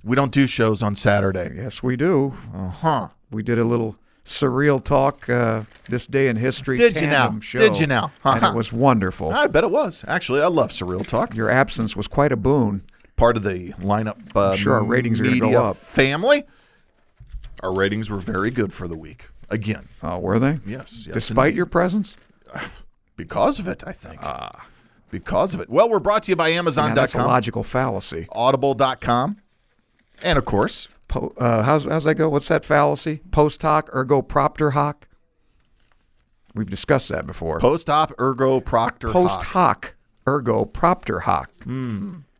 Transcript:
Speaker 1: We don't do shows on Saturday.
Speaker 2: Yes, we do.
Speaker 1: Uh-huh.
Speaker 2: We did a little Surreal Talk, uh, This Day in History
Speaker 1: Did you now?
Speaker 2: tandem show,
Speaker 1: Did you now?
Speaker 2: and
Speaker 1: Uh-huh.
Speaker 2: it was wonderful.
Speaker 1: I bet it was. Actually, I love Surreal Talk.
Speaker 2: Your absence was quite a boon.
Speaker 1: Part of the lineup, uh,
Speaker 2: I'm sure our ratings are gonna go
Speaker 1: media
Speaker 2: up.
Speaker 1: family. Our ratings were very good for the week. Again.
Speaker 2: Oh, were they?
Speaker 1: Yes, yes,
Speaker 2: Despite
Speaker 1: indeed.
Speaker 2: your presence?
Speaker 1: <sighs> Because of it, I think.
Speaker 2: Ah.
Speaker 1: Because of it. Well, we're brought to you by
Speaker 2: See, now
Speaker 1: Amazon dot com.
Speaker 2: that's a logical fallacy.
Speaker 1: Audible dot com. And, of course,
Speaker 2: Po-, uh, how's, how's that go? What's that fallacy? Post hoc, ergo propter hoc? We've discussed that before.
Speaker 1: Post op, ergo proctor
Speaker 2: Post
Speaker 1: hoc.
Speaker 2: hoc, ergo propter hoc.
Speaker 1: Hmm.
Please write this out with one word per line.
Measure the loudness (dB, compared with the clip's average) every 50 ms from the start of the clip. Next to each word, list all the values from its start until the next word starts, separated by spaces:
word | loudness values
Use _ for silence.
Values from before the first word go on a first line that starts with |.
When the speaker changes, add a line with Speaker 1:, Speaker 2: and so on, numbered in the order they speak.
| 0
Speaker 1:
We | 2 2
don't | 2 2 2
do | 4 2 2
shows | 2 2 2 2 2 2 0
on | -2 -2 -2
Saturday. | 0 2 2 2 4 2 0 -2 -2 -6 -6 -8
Speaker 2:
Yes, | -10 -10 -10 -10 -6 -4
we | -4 -2
do. | 0 0 2 2 2 0 -2 -4 -10 -16 -14 -10
Speaker 1:
Uh-huh. | -8 -8 -8 -8 -2 0 0 0 0 -2 -6 _ _ _ _
Speaker 2:
We | -8 -6 -4
did | -2 0 0
a | 2
little | 2 0 -2 -2 -4 -8 _ _ _ _ _ _
Surreal | -10 -4 -2 -2 0 0 2 2 4 2 2 2
Talk, | 2 2 4 4 2 0 _ -4 -2
uh, | 0 0 2 0 0 -2 -6 -10 -18 -20 _ -6
This | -6 -6 -6
Day | -2 0 2 2
in | 2 0
History | 0 -2 -2 -2 -4 -4 -4 2
Speaker 1:
Did | 4 4 4 4 2
you | 0
now? | 2 4 4 2
Speaker 2:
tandem | 2 0 -6
show, | -8 -6 2 4
Speaker 1:
Did | 4 4 4 2
you | 0
now? | 2 2 0 0 -4 -10 _ 0
Speaker 2:
and | 0 2 4 2
Speaker 1:
Uh-huh. | 0
Speaker 2:
it | 0
was | 0 -4 -4 -2
wonderful. | 2 4 4 4 4 0 -2 -4 -4 -4 -2
Speaker 1:
I | 0 0 0
bet | 2 2 2 2
it | 2
was. | 0 0 0 -2 -6 -10 -8
Actually, | -6 -6 -4 -2 -2 0 2
I | 2
love | 2 4 2 0 0
Surreal | -2 -6 -6 -4 -4 -6 -4
Talk. | -2 -2 -2 -2 -2 -2
Speaker 2:
Your | -2 0 2
absence | 4 2 2 0 0 -4 -4 -4 -4
was | -6 -8
quite | -4 0 0 2 2
a | 0
boon. | 0 0 2 2 2 2 0 -2 -6 -8 -14 _ _ -20 _ _
Speaker 1:
Part | 4 4 4 4
of | 2 -2
the | -4 -4 -4 -8 -12 -12
lineup, | -8 -2 -2 0 0 -2 -4 -8 -10 -18 -4 0
uh, | 2 2 2
Speaker 2:
I'm | 2
sure | 2 2 2 2
our | 2 2
ratings | 2 0 0 2 0 0 0
are | 2
gonna | 2 2 2
go | 2
Speaker 1:
media | 4 4 4
Speaker 2:
up. | 2 2 -2
Speaker 1:
family. | -6 -12 -2 0 2 2 2 0 0 4 4 4 4 2 -8 _ _ _ _ _ _ _ _ _ _ _ _ _ _ -20 -16 -16 -14 -14 -14 -14 -8
Our | -4 -2 0
ratings | 2 2 2 0 -2 -4 -6
were | -6
very | -6 -6 -4 -2 -2 -2 0
good | 0 0 -2 -2 -4
for | -10 -10
the | -10 -10
week. | -10 -14 -16 -20 -20 -20 -20 -20 -20 -10 -6
Again. | -6 -4 -4 -4 -6 -6 -8 -20 -18 -12
Speaker 2:
Oh, | -8 -8 -6
were | -4 -2 0 0 2
they? | 2 0 -2 -4 -8
Speaker 1:
Yes, | -10 -12 -12 -14 -16 -18 -18 -16
yes, | -8 -8
Speaker 2:
Despite | -6 -6 -2 0 2 2 2
Speaker 1:
indeed. | 0
Speaker 2:
your | -2 -4
presence? | -2 0 0 0 2 0 -2 -4 -6 -12 -20 _ _ _ _ _ -18 -14
Speaker 1:
<sighs> | -14 -14 -14 -16 -20 -20 -20 _ _ _ _ _
Because | -16 -14 -6 0 2 2 2 2 0
of | -6
it, | -6 -8 -8 -10
I | -14
think. | -14 -14 -16 -20 -18 -12 -10
Speaker 2:
Ah. | -10 -8 -8 -12 -14 -16 -18 -20 -20 -20 _ _ _ _ _ _ _
Speaker 1:
Because | -12 -12 -8 -2 2 2 2 2 -2
of | -6
it. | -8 0
Well, | 4 4 4 4
we're | 4 2
brought | 2 2 0 0 2
to | 0
you | 0
by | 2 2 2
Speaker 2:
See, | 2
now | 2
Speaker 1:
Amazon | 0 0 2 2 0 2
dot | 2
com. |
Speaker 2:
that's | 2 0 2 0
a | -2 0
logical | 2 2 2 0 -2 -6 -6
fallacy. | -6 -2 -2 -2 0 0 -4 -6 -8 -8 -10 -10 -10 -8
Speaker 1:
Audible | -4 0 2 2 2 4 2 0 2
dot | 2 2 0 0 -4
com. | -2 0 0 2 0 -2 -4 -8 _ _ _ _ _ _ _ _ _ _ _ _ _ _ _ -6 -2
And, | 0 0
of | 0 0
course, | 2 0 0 0 0 -2 -10 -12 -14 _ _ _
Speaker 2:
Po-, | -6 -6 -4 -4 -6 -6 -2
uh, | 0 2 2 2 4
how's, | 2 2 2 0
how's | -2 -4 0 0
that | 0 2
go? | 2 2 2
What's | 2 0 0
that | 0 0 0 2
fallacy? | 2 2 4 4 2 0 -2 -4 -6 -8 -8 -6 0
Post | 2 4 4 2 2 -2 0
hoc, | 0 0 0 0 -2 -4
ergo | -4 0 2 2 2
propter | 2 0 0 0 0 0 0 0 -2 0
hoc? | 2 0 0 -2 -4 _ -18 _ _ _ _ _ _ _ _ _ _ _ _ _ _ _ _ _ _ _ _ _ _ _ _ _ _ _ _ _ _
We've | -8 -6 -6
discussed | -6 -10 0 2 2 2 2 -4
that | -6 -8 -8
before. | -10 -10 -8 -6 -4 -2 2
Speaker 1:
Post | 2 2 2 2 -2 0
op, | 0 0 0 0 -2 -2
ergo | -2 -2 0 0 2 2 2 0
proctor | 0 0 0 0 0 0 -4 _ -6 0
Speaker 2:
Post | 2 4 4 4 2 -2
Speaker 1:
hoc. | -6
Speaker 2:
hoc, | -2 0 2 2 2 2 0 -6 -16 -16 _ _ _ _ _ _
ergo | -2 -2 0 0 0 0 0 -2
propter | -4 -2 0 2 2 2 0 -2 -6 -6 -4
hoc. | -2 -2 -2 -2 -4 -8 _ _ -12
Speaker 1:
Hmm. | -8 -8 -6 -6 -6 -6 -6 -6 -8 -12 -14 -18 _ _